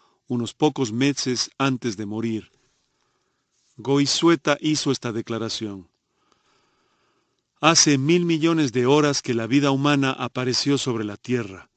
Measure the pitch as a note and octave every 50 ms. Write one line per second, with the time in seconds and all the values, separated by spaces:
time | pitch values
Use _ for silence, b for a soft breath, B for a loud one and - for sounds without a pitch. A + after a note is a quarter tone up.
0 | _ _ _ _ _ - B2 A#2+ A#2 G#2+ - - D#3 D3+ C#3+ - C3+ A2+ G#2+ A#2+
1 | C3+ C#3+ C#3 - - C3 B2 A2 - - _ - C3+ C#3 C3 A#2+ - B2 G2+ F#2
2 | G#2+ G2+ G#2 A2 A2+ A#2 A2 G#2+ F#2+ - _ _ _ _ _ _ _ _ _ _
3 | _ _ _ _ _ _ _ _ _ _ _ _ _ _ _ - G#2+ B2 C#3 C#3+
4 | C#3 C#3 - - - E3 E3+ D#3 - - D3 - - D3+ D#3 C#3+ - C#3+ C3+ -
5 | - A#2+ G#2+ A2+ A2 - A#2 A2+ A2 A2+ - - A2+ G#2+ G2 G2 F2 _ _ _
6 | _ _ _ _ _ _ _ _ _ _ _ _ _ _ _ _ _ _ _ _
7 | _ _ _ _ _ _ _ _ _ _ _ - - D#3 E3 D#3 - D#3 D3 C3+
8 | C3 D3 E3+ F3 F3 E3+ E3 D#3 D3 E3 E3+ D#3+ D3+ B2+ G#2 B2+ A#2+ B2+ C#3+ D3+
9 | D3+ D3 C#3 - - - B2 A#2 A2+ A2 B2+ C#3+ C#3 C#3+ C3+ C3+ C#3 C#3+ D3 C#3
10 | C#3 C3+ C3+ - C3 A#2+ - - B2+ B2+ B2 - - C3+ C#3+ C3 - C3+ A#2+ A2
11 | G#2+ G#2 G2+ - - - B2 A#2+ A2+ G2 F#2+ F2+ - _ _